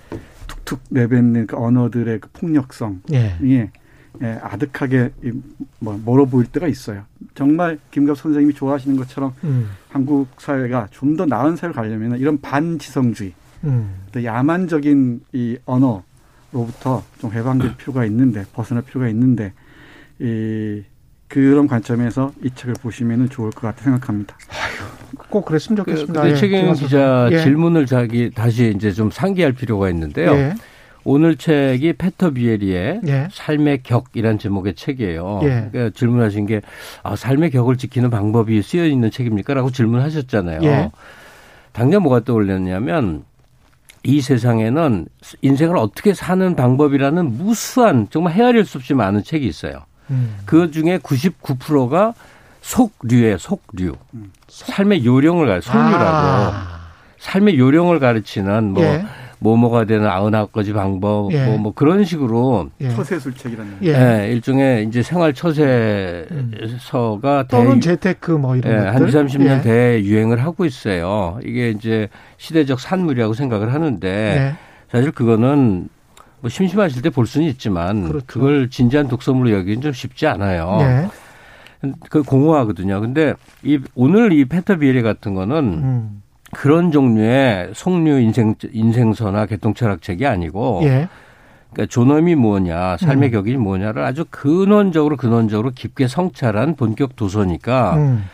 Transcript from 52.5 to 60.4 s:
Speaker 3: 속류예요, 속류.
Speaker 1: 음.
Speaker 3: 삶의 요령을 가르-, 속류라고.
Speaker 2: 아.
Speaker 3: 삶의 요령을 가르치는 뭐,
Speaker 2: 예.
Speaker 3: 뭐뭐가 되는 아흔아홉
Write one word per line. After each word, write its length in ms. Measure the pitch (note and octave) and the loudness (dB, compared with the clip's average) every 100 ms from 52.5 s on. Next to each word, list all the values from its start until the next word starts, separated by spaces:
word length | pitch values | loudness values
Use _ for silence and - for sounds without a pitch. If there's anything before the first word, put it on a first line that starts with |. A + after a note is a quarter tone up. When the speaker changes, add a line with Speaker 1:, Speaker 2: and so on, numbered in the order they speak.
| _ | _
Speaker 3:
속류예요, 760 | - - A#3 - A#2 A#2+ A2+ F#2+ | -4 0 0 0 0 4 4 2
속류. 560 | - G2+ - F2+ F2+ C2 - A#2 | -4 -10 -10 -6 -6 -6 -14 -18
Speaker 1:
음. 160 | G2 - _ | -18 -20 _
Speaker 3:
삶의 580 | - - - G3+ F#3+ A#2 | -18 -8 0 2 2 4
요령을 400 | B2+ D3+ F3 C#3+ | 4 4 4 2
가르-, 140 | F#2 | 0
속류라고. 420 | - - A3+ G#3+ | 0 2 4 4
Speaker 2:
아. 760 | - D#3 C#3+ C3 A#2 G2 F#2 - - - - _ | 2 2 2 2 0 -2 -8 -14 -20 -20 -20 _
Speaker 3:
삶의 400 | - F#3+ G#3 D3+ | -4 2 4 6
요령을 400 | B2+ D#3 F3 E3+ | 6 4 4 2
가르치는 720 | C3 A2+ - - G2 G#2+ G#2+ | 2 0 -2 -4 -2 0 0
뭐, 100 | G2 | 2
Speaker 2:
예. 220 | D#3+ D3 G#3+ - - - | 2 0 -4 -12 -20 -4
Speaker 3:
뭐뭐가 480 | G#2+ A2+ A#2+ A#2 G#2+ | 2 4 4 2 2
되는 220 | A2 G#2+ | 2 2
아흔아홉 440 | F#2 G#2+ G#2+ | 0 0 0